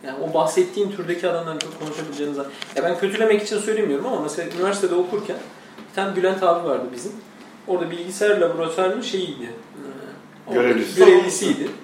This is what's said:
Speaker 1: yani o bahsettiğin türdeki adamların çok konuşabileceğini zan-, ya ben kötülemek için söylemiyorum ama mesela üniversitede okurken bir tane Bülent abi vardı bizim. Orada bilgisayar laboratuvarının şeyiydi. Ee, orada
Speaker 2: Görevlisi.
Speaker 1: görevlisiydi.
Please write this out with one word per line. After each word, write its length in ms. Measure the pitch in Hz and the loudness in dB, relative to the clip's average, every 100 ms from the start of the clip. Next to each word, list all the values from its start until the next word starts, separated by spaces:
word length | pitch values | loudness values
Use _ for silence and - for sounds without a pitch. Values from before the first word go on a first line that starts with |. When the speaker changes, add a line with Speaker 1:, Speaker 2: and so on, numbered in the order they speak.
Speaker 1:
yani 140 | 135 139 160 | -10 -6 -2
o 40 | |
bahsettiğin 580 | 160 165 185 180 - 196 | 2 2 2 2 2 -2
türdeki 380 | 202 165 175 180 | -2 -4 -2 0
adamların 300 | 165 160 156 | -2 -4 -6
çok 200 | 156 - | -8 -8
konuşabileceğini 560 | 151 151 156 143 147 143 | -10 -8 -8 -6 -4 -4
zan-, 100 | 139 - - - | -8 -10 -8 -2
ya 80 | |
ben 160 | 170 170 | -2 0
kötülemek 440 | 196 214 220 208 | -2 2 4 2
için 140 | 202 208 | 2 -4
söylemiyorum 460 | 214 214 196 139 254 | -2 0 0 0 -2
ama 160 | 226 | -4
mesela 280 | 151 - 170 170 | -4 -6 -6 -2
üniversitede 360 | 185 196 185 175 | -2 0 2 2
okurken 420 | 180 202 202 190 - - - - - | 0 -2 -4 -10 -10 -18 -20 -20 -10
bir 60 | - | -4
tane 200 | 196 185 | -2 0
Bülent 280 | 185 190 | 0 2
abi 240 | 185 170 170 | 2 2 0
vardı 140 | 123 - 123 | -2 -4 -8
bizim. 160 | - - - - - - - | -10 -12 -18 -20 -20 -20 -4
Orada 240 | 180 165 | -2 -2
bilgisayar 460 | 170 175 190 208 185 | -6 -8 -2 2 4
laboratuvarının 640 | 170 160 165 160 185 220 | 2 0 -4 0 0 0
şeyiydi. 480 | 233 190 175 131 117 117 110 - 139 131 - - - - - | -4 -4 -4 -8 -12 -14 -18 -18 -16 -16 -16 -18 -20 -20 -2
Ee, 20 | |
orada 120 | 120 | 2
Speaker 2:
Görevlisi. 340 | 120 113 101 160 190 | 4 2 0 8 10
Speaker 1:
görevlisiydi. 640 | 180 180 - 185 135 143 - | 10 6 0 0 0 -2 -8